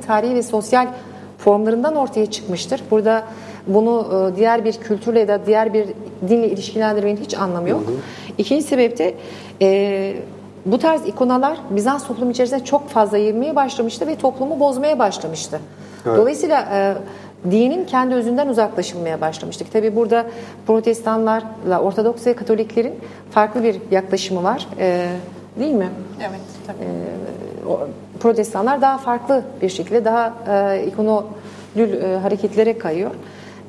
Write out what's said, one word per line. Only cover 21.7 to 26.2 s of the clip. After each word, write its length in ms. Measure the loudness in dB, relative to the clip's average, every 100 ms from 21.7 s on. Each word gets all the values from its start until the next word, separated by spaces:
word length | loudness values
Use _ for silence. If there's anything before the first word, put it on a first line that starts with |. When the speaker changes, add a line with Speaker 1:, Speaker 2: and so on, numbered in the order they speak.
| 2
Speaker 1:
Ortodoks 440 | 2 2 0 0 0
ve 60 |
Katoliklerin 600 | 0 0 0 0 0 -2 -4 -14 -18 -2
farklı 320 | 2 2 2
bir 140 | 0 0 0
yaklaşımı 520 | 0 2 -2 -2 -2
var. 240 | 0 -2 -4 -2
E, 280 | 0 0 -2 -6 -10 -16 -12 -4
değil 160 | 0
mi? 140 | 0 0 -6 -12 -10